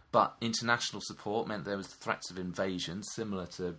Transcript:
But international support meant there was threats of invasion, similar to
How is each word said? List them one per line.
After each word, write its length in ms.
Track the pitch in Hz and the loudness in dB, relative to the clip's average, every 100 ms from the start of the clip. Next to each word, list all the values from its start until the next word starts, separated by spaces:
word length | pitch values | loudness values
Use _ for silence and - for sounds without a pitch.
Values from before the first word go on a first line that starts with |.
| - | 4
But 280 | 117 101 - | 6 6 4
international 600 | 117 110 117 120 - 104 | -2 0 4 4 2 -4
support 440 | - 98 107 107 - | -6 -6 -2 0 0
meant 200 | 107 101 | -2 -2
there 100 | 98 | -4
was 120 | 92 | -4
threats 420 | - 117 - - | -6 -4 -2 -4
of 80 | 90 | -6
invasion, 640 | 92 87 98 90 80 90 | -4 0 0 0 -2 -4
similar 420 | 104 - 110 95 87 - | -6 -4 -2 -2 -4 -4
to 140 | 90 | -4